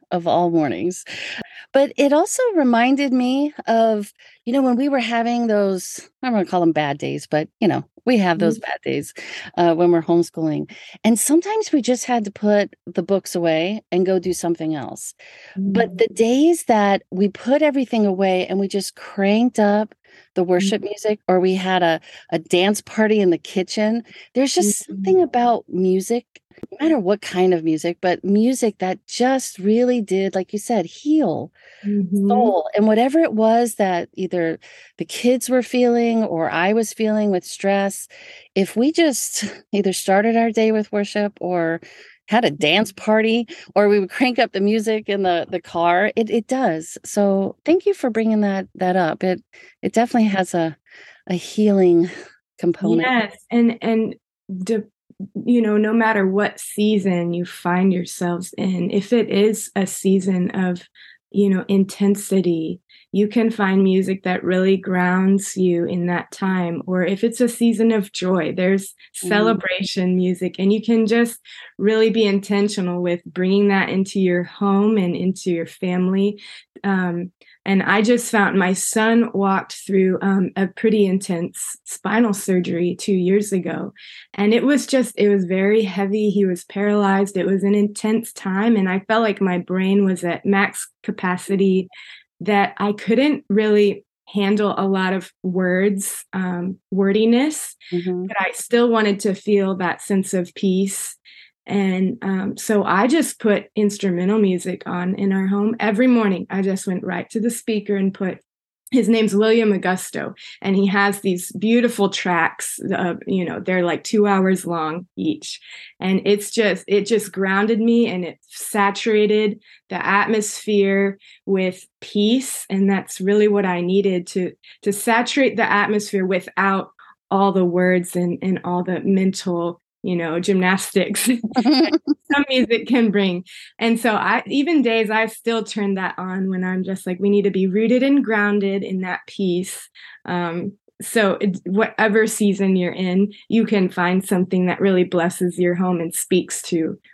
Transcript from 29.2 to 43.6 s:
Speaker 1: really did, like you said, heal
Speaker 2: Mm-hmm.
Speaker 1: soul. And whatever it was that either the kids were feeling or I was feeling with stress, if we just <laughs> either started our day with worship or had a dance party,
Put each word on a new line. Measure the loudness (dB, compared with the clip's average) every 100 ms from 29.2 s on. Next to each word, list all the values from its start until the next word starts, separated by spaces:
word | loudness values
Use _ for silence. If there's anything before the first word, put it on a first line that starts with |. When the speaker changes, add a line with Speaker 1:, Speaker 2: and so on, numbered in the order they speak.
| 0 0 -4 -4
Speaker 1:
really | 0 2 2 0
did, | 0 -2 0
like | -4 -4
you | -6
said, | -2 -2 -2
heal | -6 0 2 2 -2 -8 _ -20 -10
Speaker 2:
Mm-hmm. | -4 -2 0 0 2
Speaker 1:
soul. | 4 4 2 0 2
And | 4
whatever | 4 4 2
it | 2
was | 2 2 4 2 0
that | 0 -2 -4
either | -8 -4 -2 -2 -4 -12 -20 -16 -12
the |
kids | -10 -2 2 2 2
were | 0
feeling | 0 2 2 2 2 0
or | 0 -2 -2
I | 0 2
was | 2 0
feeling | -2 -2 0 0
with | 0
stress, | -4 -4 0 0 -2 -6 -14 -20 -20 -20 _
if | -2 -2 0
we | 0
just | 2 2 0 -6 -6 -8 -10
<laughs> | _
either | -2 0
started | -2 2 2 4 2
our | 2
day | 2 2
with | 0 -2
worship | -4 -4 -2 -4 -4
or | -4 -2 -2 -4 -10 -20 -20 _ -2
had | 0
a | 2
dance | 0 2 2 0
party, | -4 0 2 2 0 -4 -12